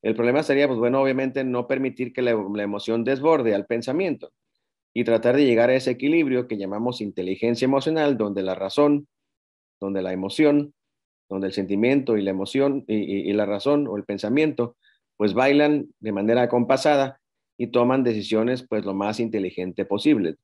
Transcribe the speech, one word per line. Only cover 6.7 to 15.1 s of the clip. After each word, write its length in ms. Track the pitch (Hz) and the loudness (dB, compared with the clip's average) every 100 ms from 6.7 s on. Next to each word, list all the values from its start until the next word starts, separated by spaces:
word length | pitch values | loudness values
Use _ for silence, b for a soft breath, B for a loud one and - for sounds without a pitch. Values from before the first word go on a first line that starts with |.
| 104 120 123 | -4 -6 -6
inteligencia 640 | 104 92 90 95 117 120 131 | -8 -6 -6 -2 -2 0 0
emocional, 520 | 139 147 160 147 120 | 0 0 0 0 0
donde 260 | 107 101 | -2 -2
la 120 | 95 92 | -4 -4
razón, 520 | 98 - 147 147 147 _ _ _ _ _ _ _ | -4 2 2 2 -4 _ _ _ _ _ _ _
donde 220 | 98 95 | -6 -4
la 100 | 92 | -4
emoción, 600 | 92 95 - 151 147 147 _ _ _ _ _ _ | -4 -6 2 4 4 0 _ _ _ _ _ _
donde 180 | 95 95 | -6 -4
el 60 | |
sentimiento 640 | 98 92 101 120 139 131 110 | -4 -4 0 2 2 2 0
y 60 | |
la 80 | 98 | 0
emoción 520 | 95 98 135 139 139 - | -4 -4 0 0 -2 -4
y, 80 | 107 | -4
y, 320 | 92 101 90 | -2 -4 -2
y 40 | |
la 120 | 104 101 | -2 0
razón 420 | 101 135 147 139 | -2 0 0 0
o 80 | 104 | -6
el 80 | |
pensamiento, 720 | - 101 104 139 156 135 117 _ _ _ _ | -6 -6 -2 0 0 -2 -6 _ _ _ _